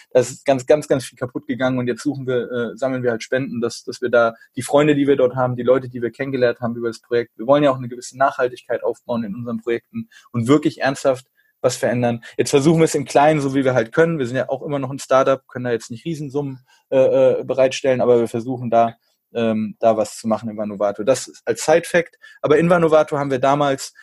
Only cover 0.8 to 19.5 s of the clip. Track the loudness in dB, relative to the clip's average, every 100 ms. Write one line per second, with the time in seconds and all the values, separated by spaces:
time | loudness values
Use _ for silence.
0.8 | 2 -2 -4 -10 -10 -8 -8 -4 -2 -2
1.8 | -2 -4 -6 -6 -4 -4 -4 -4 -6 -4
2.8 | -4 -2 -2 -4 -4 -4 -4 -4 -6 -6
3.8 | -12 -8 0 2 2 0 _ -12 0 2
4.8 | 4 4 2 2 2 0 -2 0 2 2
5.8 | 0 -6 -8 -6 -6 0 0 0 -6 -6
6.8 | -6 -8 _ -4 -4 -4 2 4 4 0
7.8 | -6 -12 -12 -2 -2 0 -4 -4 -8 -4
8.8 | -4 -6 -4 -4 -4 -8 -8 -8 -4 -4
9.8 | -6 -12 -14 -16 _ -4 2 2 2 -2
10.8 | -4 -2 -2 -2 -6 _ _ _ -4 -2
11.8 | -2 0 -2 -4 -6 -6 0 2 4 4
12.8 | 4 0 0 4 4 4 0 0 2 2
13.8 | 0 2 2 0 -4 -4 -4 -6 -6 -6
14.8 | -6 -8 0 2 4 0 _ -10 -4 -4
15.8 | -6 -12 -10 -8 -6 -6 -6 -10 _ _
16.8 | _ 2 4 4 4 2 -2 0 0 0
17.8 | 0 2 4 2 2 -4 -6 -8 0 2
18.8 | 2 -2 _ _ _ -4 -2